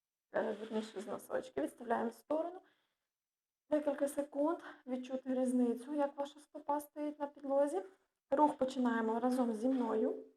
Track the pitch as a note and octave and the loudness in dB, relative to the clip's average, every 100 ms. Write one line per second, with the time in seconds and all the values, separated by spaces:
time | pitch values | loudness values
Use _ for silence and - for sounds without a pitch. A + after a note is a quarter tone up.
0 | _ _ _ G3+ A3 G#3 A3 A3 G#3+ - | _ _ _ -2 -2 -4 -6 -6 -6 -8
1 | G#3+ F#3+ - - - - D4 - A#3+ A3+ | -8 -10 -6 -6 -6 -4 -6 -6 -4 -2
2 | A3+ - - D4+ E4+ F4+ - _ _ _ | -2 -6 -4 -2 -2 -8 -18 _ _ _
3 | _ _ _ _ _ _ - D4+ D4 C#4 | _ _ _ _ _ _ -2 0 0 0
4 | C#4 C#4+ D4 C#4+ D4+ F4 - - - B3+ | 0 0 -4 0 0 0 -6 -16 -8 -8
5 | B3+ C4 C4 B3+ B3+ B3 A#3+ - C#4+ D4 | -6 -6 -4 0 2 4 2 0 -4 -2
6 | C#4+ C#4 C#4+ - - D4+ - D4 D4 D4+ | -2 -2 -8 -10 -18 -10 -4 -4 -4 -6
7 | D4 D4 C#4+ - C#4 C#4 C#4+ F4 - - | -6 -6 -8 -8 -2 2 2 0 -6 -12
8 | _ _ _ C#4 D4 - B3+ C4 B3 A3+ | _ _ _ 6 6 6 -2 0 0 2
9 | A3 A#3 B3 B3+ A#3+ G#3+ B3 C4 A3+ A3 | 2 2 2 2 2 2 2 2 2 2
10 | B3+ - - | 2 0 -8